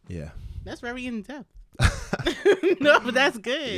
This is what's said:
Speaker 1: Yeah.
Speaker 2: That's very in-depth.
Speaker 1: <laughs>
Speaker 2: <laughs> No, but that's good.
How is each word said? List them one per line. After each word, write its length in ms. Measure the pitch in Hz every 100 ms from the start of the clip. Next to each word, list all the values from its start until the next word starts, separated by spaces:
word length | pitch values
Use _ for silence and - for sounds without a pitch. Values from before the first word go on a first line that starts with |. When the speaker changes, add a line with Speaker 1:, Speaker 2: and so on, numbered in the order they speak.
| -
Speaker 1:
Yeah. 240 | 87 76 - - -
Speaker 2:
That's 180 | - -
very 240 | 240 254 254
in-depth. 480 | 233 - 294 196 - - -
Speaker 1:
<laughs> 1000 | - - - - - 277 370 - 349 349
Speaker 2:
<laughs> 20 |
No, 180 | 294 311
but 120 | 247
that's 240 | 247 277 240
good. 340 | 226 285 269